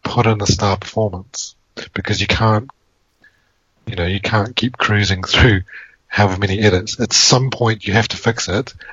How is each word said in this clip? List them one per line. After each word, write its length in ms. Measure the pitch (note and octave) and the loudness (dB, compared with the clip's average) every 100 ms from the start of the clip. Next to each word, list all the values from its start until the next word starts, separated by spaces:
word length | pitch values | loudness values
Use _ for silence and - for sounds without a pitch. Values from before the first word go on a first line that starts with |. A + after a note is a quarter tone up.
put 240 | - A#2+ A2+ | -4 2 2
in 160 | G#2+ | 2
a 60 | G#2 | 2
star 280 | - G2+ F#2+ | 0 0 -2
performance 800 | - - G#2+ F2+ F#2+ - - - _ - - | -4 -4 -2 -4 -12 -12 -12 -16 _ -18 -12
because 260 | - - G#2+ | -6 -4 -2
you 60 | G2+ | 0
can't, 420 | - A2+ G#2+ C3+ _ _ _ _ _ _ _ _ _ _ _ - | 2 2 2 -2 _ _ _ _ _ _ _ _ _ _ _ -10
you 100 | F2+ | -4
know, 120 | F2 | -2
you 120 | G2 | -2
can't 360 | G2+ A2 G#2 - | 0 0 0 -2
keep 200 | B2 - | -4 -2
cruising 460 | - G#2 G2 F#2+ | 0 2 2 0
through 400 | F#2 - B2+ F#2+ - - - _ - | 0 4 4 4 -2 -14 -20 _ -6
however 320 | - G2+ F#2 | 0 2 2
many 200 | G2+ G2 | -2 2
edits. 400 | G#2+ F2+ G2+ - | 2 2 0 -4
At 140 | A#2+ | 0
some 380 | - - B2+ C3 | 2 4 4 2
point 340 | - A#2 G#2+ - | 0 0 -2 0
you 80 | |
have 140 | G2 A2 | 0 0
to 100 | F#2+ | -2
fix 320 | - A2+ - | -2 -2 -2
it 240 | G2 - - - | -4 -4 -10 -18